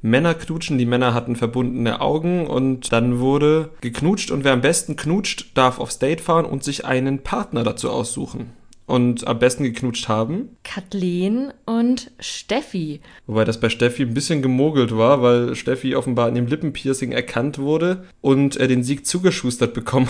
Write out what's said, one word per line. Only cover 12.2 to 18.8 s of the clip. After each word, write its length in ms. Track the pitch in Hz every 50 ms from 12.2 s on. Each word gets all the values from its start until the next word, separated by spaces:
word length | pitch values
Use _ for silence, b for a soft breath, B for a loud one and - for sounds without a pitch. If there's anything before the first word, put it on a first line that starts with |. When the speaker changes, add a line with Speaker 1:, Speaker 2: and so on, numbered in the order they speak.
Speaker 2:
Steffi. 800 | - - - - - - 208 262 302 - - 185 160 151 147 151 B B B B B
Speaker 1:
Wobei 180 | - 107 110 110
das 160 | 110 110 -
bei 80 | - 113
Steffi 360 | 110 - 120 120 120 - 139
ein 100 | 120 113
bisschen 280 | 139 139 - 170 147
gemogelt 540 | 131 131 127 127 139 156 156 139 123 107 110
war, 260 | 110 113 120 143 139
weil 340 | 123 123 120 120 120 120 131
Steffi 380 | 127 - - 131 131 - 135 131
offenbar 360 | 135 131 135 123 123 120 117
an 60 | 120
dem 120 | 120 123 117
Lippenpiercing 640 | 147 156 170 151 139 - - 135 135 135 135 120
erkannt 480 | 120 123 123 - - 117 120 147 143 139
wurde 460 | 135 143 156 160 165 180 185 185 B B B _
und, 340 | - 139 135 135 143 139 -
äh, 140 | - 131 131
den 140 | 127 123